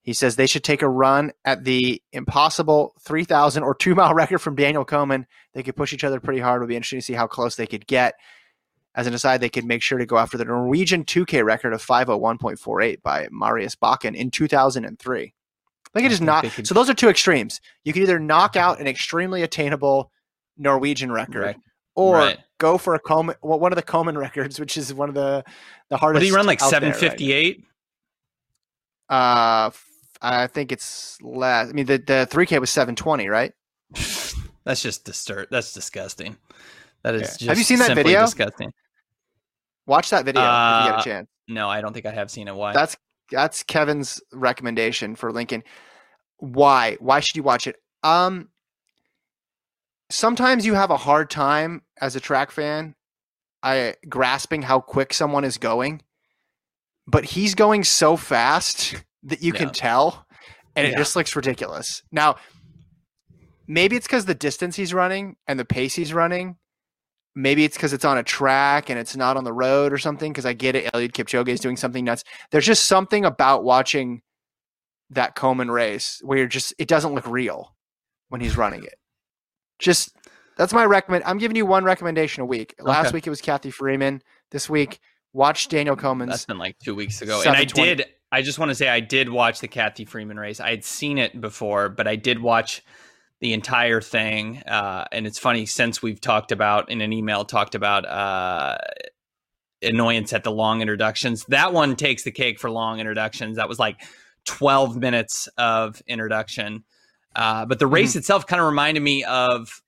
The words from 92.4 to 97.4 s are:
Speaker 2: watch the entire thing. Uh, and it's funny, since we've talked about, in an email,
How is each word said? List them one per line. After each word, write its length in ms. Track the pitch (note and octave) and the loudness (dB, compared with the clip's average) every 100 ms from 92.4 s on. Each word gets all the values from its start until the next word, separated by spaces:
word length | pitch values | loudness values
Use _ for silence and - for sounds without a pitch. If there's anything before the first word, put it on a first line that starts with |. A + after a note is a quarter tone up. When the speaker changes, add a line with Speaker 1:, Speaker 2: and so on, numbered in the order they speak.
Speaker 2:
watch 420 | A#2 A2+ A2+ - _ - - _ _ _ | 2 0 0 -10 _ -20 -20 _ _ _
the 140 | A#2 | -4
entire 480 | A2 G#2+ B2+ A#2+ A2+ | -4 -2 0 2 0
thing. 560 | - A2+ A2 G#2+ G#2+ B2+ - | -2 -4 -2 -4 -6 -12 -4
Uh, 380 | G#2+ G2+ F#2 - | -4 -4 -6 -8
and 140 | - G#2+ | -8 -8
it's 140 | - | -4
funny, 260 | C3 A#2 G#2+ | -2 -2 -4
since 360 | - A#2+ G#2+ | -2 -2 -2
we've 200 | A2+ G#2+ | -6 -6
talked 300 | - A2 - | 0 0 0
about, 380 | G#2 G#2+ G#2 - | -2 2 0 -2
in 100 | A#2 | -6
an 120 | G#2+ | -4
email, 320 | A2 G#2+ G#2 | -4 -2 -4